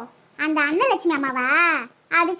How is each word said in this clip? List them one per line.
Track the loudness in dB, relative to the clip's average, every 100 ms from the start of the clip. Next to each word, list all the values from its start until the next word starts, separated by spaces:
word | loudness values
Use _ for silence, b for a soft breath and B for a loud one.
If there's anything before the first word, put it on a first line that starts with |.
| -6 _ _ -6
அந்த | -2 0 0
அன்னலட்சுமி | 2 2 2 0 -2
அம்மாவா? | -2 -2 0 2 2 0 -6 _ -4 0
அது | 0 0